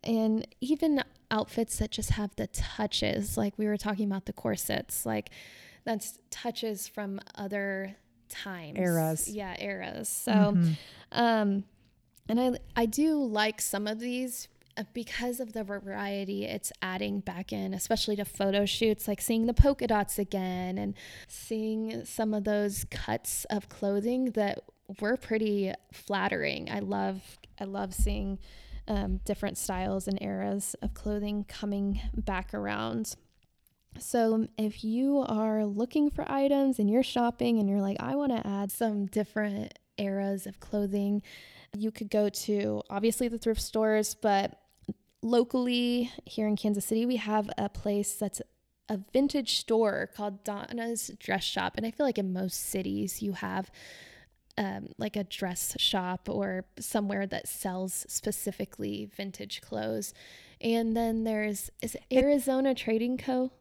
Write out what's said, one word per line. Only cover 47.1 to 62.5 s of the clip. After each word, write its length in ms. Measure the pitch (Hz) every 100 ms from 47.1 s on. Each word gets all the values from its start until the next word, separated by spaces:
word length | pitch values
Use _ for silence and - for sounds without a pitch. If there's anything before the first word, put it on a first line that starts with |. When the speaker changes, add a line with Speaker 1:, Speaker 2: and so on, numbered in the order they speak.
| 240
Speaker 1:
have 340 | 214 214 208 -
a 100 | 202
place 460 | - 208 202 202
that's 260 | - 208 - - _ _ _ -
a 100 | 208 196
vintage 460 | 262 285 294 233 -
store 500 | - 226 220 196 190
called 300 | - 208 196
Donna's 640 | - 202 - 233 233 226 - -
Dress 240 | - 190
Shop. 320 | - - 180 -
And 80 |
I 60 | 226
feel 160 | - 285
like 120 | 220
in 140 | 190
most 360 | 185 185 - -
cities 520 | 196 190 202 196 -
you 120 | 202
have, 380 | 180 180 185 190 - - - - - - _ _ -
um, 300 | 196 196 - -
like, 180 | 214 208
a 80 |
dress 500 | 190 - 185 175 - -
shop 500 | - 196 180 185 -
or 380 | 208 196 185 - -
somewhere 480 | - 220 202 202 196
that 220 | - -
sells 560 | - 196 185 185 - -
specifically 960 | - - - - - 202 - 208 202 202
vintage 540 | - 101 - 104 -
clothes. 540 | - 107 107 220 196 - - - - -
And 360 | 226 233 226 226
then 280 | 226 226
there's, 460 | 220 214 214 202 - -
is 120 | 226 -
it 80 | -
Speaker 2:
It 120 | 254
Speaker 1:
Arizona 500 | 277 294 269